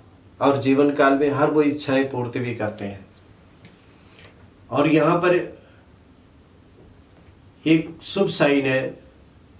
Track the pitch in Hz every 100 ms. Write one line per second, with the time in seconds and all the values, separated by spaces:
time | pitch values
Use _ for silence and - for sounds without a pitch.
0 | - - - - 135 139 123 135 147 139
1 | 139 139 147 135 151 151 147 135 - 135
2 | 135 123 120 131 123 107 107 - 101 98
3 | - - - - - - - - - -
4 | - - - - - - - 123 147 151
5 | 151 170 180 180 - - - - - -
6 | - - _ - _ - - - - -
7 | - - - - - - 151 160 156 -
8 | - 196 175 - 147 139 135 131 - -
9 | - - - - - -